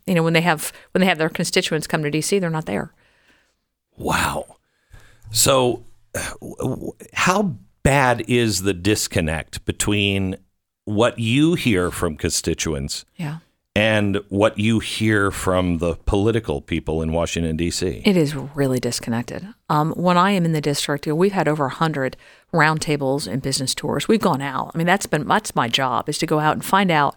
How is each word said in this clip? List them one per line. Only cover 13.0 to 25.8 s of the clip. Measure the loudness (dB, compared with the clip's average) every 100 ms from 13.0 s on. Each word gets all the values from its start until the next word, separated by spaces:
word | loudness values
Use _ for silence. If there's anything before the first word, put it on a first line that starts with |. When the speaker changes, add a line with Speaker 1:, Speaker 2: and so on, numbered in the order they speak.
| -12 -10
Speaker 1:
Yeah. | -8 -8 _ _ _ 0
Speaker 2:
and | 2 2 2 -2 -2
what | 2 2 2
you | 0 0
hear | -2 -2 2 4 2
from | 0 0 2 2 0
the | 0 -2 0
political | 2 2 0 -2 -6
people | -4 -4 -2 -2
in | -2
Washington, | -2 -2 -2 -2 -2
D | -2
C? | -2 -4 -2 0
Speaker 1:
It | 2
is | 0 -2
really | -8 -2 0 0
disconnected. | -4 -6 -4 -6 -6 -10 -14 -14 -4
Um, | -2 0
when | 0 2 4
I | 4
am | 2 0
in |
the | 0
district, | 0 -2 -2 -4 -2
you |
know, | 2
we've | 2
had | 2 0
over | 0 -2
a |
hundred | 0 -2 0 -4 -6 -20 -20 -4
roundtables | 2 4 2 0 0 0 -2 -2
and | -4
business | -2 -2 -4
tours. | -4 -4 -2 2
We've | 2
gone | 4 0
out. | -2 -6 -6
I | -2
mean, | 2
that's | 2 0
been, | -2 2
that's | 0 0 -2
my | 0
job, | 0